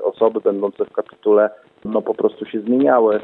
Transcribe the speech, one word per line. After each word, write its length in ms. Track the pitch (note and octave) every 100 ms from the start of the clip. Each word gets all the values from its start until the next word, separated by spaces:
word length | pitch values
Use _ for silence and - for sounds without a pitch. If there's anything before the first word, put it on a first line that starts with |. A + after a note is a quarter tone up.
osoby 380 | G2+ - A2+ A2+
będące 440 | G#2+ G2+ G2+ -
w 80 | G#2
kapitule, 580 | - - - G#2+ G#2 G#2 - _ _
no, 180 | G#2 A2
po 120 | A2
prostu 320 | - A2 - G#2
się 140 | A2+
zmieniały. 600 | G#2+ B2+ C#3 B2 A2+ G#2